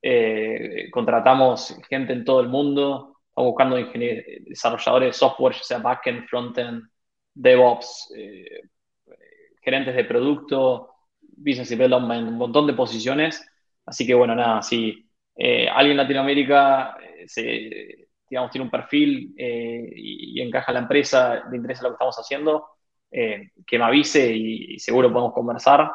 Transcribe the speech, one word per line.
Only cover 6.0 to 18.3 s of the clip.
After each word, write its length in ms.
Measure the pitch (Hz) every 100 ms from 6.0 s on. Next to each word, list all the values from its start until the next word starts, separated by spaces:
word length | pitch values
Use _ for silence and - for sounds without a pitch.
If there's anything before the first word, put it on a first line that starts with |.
| 131 120 117
frontend, 540 | 123 120 120 120 117 - _ _ _ _
DevOps, 800 | - 127 127 123 123 - - -
eh, 540 | - 101 98 - - _ _ _ _ _ _ _ _ _ _
gerentes 340 | - 135 131 127
de 80 |
producto, 840 | 113 120 131 143 - 135 131 120 - _ _ _
business 480 | _ _ 143 127 123
development, 580 | 117 127 127 120 117 113
un 80 | 117
montón 300 | 120 139 147
de 80 |
posiciones. 720 | 123 120 113 117 139 156 156 - _ _ _ -
Así 200 | - 120
que, 60 |
bueno, 220 | 123 120
nada, 260 | 117 120 110
si, 480 | - 120 113 - _ _ _ -
eh, 340 | 123 120 123
alguien 220 | - 143
en 100 | 143
Latinoamérica, 960 | 135 135 139 143 135 139 139 135 127 -
eh, 240 | 85 82 87
se, 840 | - 117 117 110 104 - - _ _
digamos, 220 | _